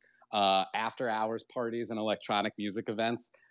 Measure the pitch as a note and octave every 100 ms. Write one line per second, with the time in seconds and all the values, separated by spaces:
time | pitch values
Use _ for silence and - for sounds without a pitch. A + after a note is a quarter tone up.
0 | _ _ - G#2+ G2 F#2+ F#2+ G#2 A2+ -
1 | B2+ A2 A2 A2+ - - A#2 A#2 A2 A2+
2 | G#2+ G2+ - G#2 G#2 - G2+ G2+ A2+ G#2+
3 | A2+ A#2 - _ -